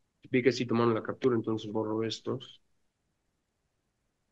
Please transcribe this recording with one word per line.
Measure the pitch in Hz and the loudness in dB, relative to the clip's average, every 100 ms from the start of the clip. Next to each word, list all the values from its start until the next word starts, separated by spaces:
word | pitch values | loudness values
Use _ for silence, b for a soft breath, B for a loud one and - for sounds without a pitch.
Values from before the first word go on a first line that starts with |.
| _ _ - | _ _ 0
Vi | 127 | 2
que | 127 | 4
sí | 120 117 | 2 0
tomaron | 117 120 107 | 2 2 2
la | |
captura, | 107 101 131 117 | -4 0 2 2
entonces | 110 110 107 | 0 -4 -4
borro | 110 107 110 | -4 -2 -2
estos. | 110 110 117 127 - - _ _ _ _ _ _ _ _ _ _ _ _ _ _ _ _ _ | -4 -4 -6 -8 -8 -20 _ _ _ _ _ _ _ _ _ _ _ _ _ _ _ _ _